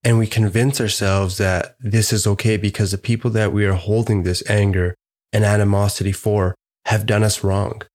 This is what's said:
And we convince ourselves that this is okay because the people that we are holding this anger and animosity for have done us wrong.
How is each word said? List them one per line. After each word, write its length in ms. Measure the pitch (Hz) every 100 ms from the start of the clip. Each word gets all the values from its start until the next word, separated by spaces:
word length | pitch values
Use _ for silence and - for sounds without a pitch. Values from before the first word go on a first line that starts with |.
And 140 | 120 117
we 100 | 110
convince 520 | 110 107 104 131 139
ourselves 580 | 110 - 101 98 95 95
that 380 | 95 87 - _
this 340 | 110 113 107
is 140 | 110 107
okay 280 | 98 113 107
because 360 | 104 - 101
the 60 | 98
people 320 | - 113 123
that 200 | 110 104
we 140 | 101 101
are 80 |
holding 500 | 92 90 110 113 104
this 240 | 90 87 -
anger 460 | 104 101 92 87 - _ _ _
and 100 | 107
animosity 720 | 104 104 101 101 101 - 98
for 420 | 98 107 104 92 90 _ _ -
have 200 | 110 107
done 180 | 107
us 200 | 110 -
wrong. 380 | 98 98 101 - -